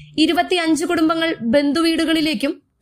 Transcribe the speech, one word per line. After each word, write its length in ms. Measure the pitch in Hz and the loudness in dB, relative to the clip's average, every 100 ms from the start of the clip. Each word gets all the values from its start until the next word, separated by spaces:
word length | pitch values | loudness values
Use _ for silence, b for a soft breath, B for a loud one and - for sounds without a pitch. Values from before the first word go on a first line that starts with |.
| B - | B 0
ഇരുപത്തിയഞ്ച് 640 | 320 339 349 359 320 294 | 0 0 0 -2 0 0
കുടുംബങ്ങൾ 460 | 339 339 320 330 330 - | 0 0 0 0 -2 -4
ബന്ധുവീടുകളിലേക്കും 1120 | 226 285 285 285 330 320 320 320 311 240 277 - _ _ | 0 2 2 2 0 0 0 0 -2 -2 -4 -6 _ _